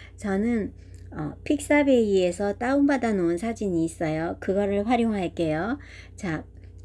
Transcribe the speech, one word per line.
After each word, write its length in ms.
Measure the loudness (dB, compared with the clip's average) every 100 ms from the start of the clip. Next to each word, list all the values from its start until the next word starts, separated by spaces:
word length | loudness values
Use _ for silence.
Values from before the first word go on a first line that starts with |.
| -20 -10
저는, 580 | -4 0 0 0 -4 -8 -20 -18 -14
어, 220 | -8 -8 -6
픽사베이에서 1160 | -2 -2 2 4 6 6 6 4 2 0 -2 -2
다운받아 540 | 0 4 4 4 2
놓은 260 | 2 2 0
사진이 440 | -2 -2 0 0
있어요. 540 | 0 -2 -2 -2 -2 -4
그거를 480 | -2 0 2 0 2
활용할게요. 920 | 2 2 0 -2 -2 -2 0 -2 -6 -10 -20 -20 -10
자, 300 | -6 -6 -8 -18 -20 -14